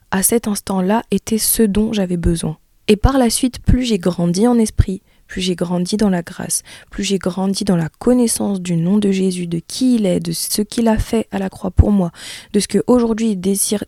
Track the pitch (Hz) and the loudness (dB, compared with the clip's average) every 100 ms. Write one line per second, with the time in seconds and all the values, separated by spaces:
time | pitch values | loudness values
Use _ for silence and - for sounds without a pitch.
0 | - 190 185 233 220 202 - 190 185 226 | -4 -2 2 0 0 -6 -2 -2 0 0
1 | - 196 - 220 - - 220 196 220 214 | 0 -4 -2 -2 0 2 2 2 0 -2
2 | 180 175 170 165 160 156 _ _ - 208 | -2 0 0 0 -4 -8 _ _ 2 2
3 | 247 269 233 - 254 - - 247 247 202 | 4 4 2 2 -2 -2 2 2 2 0
4 | 180 175 175 180 240 240 220 - - 190 | 0 0 0 2 2 2 0 -2 -4 -4
5 | _ _ - 185 185 175 175 180 180 208 | _ _ -12 -6 -4 -2 -2 -2 -2 0
6 | 208 180 165 - - - - - - - | 2 0 -4 -10 -6 -6 -8 -20 -14 -6
7 | 196 190 180 185 190 190 202 170 156 - | -2 -2 -2 -2 -2 -2 0 0 -2 -2
8 | 240 247 226 - 208 196 180 170 170 208 | 2 4 2 0 -2 -4 -2 0 2 2
9 | 202 190 190 180 175 165 - - 254 233 | 2 2 0 -2 -4 -6 -6 -2 2 2
10 | 196 175 170 165 - - 208 - 226 220 | 2 0 -2 -6 -4 -4 -4 0 0 0
11 | - 226 - 196 190 - 190 - 208 202 | 0 -2 -4 -6 -6 -6 -4 2 4 4
12 | 170 - - - - 208 - 202 - 247 | 0 -4 -16 -16 -4 -2 0 0 2 2
13 | 233 220 226 190 190 196 - 208 | 2 0 -2 -2 -2 -2 -2 -4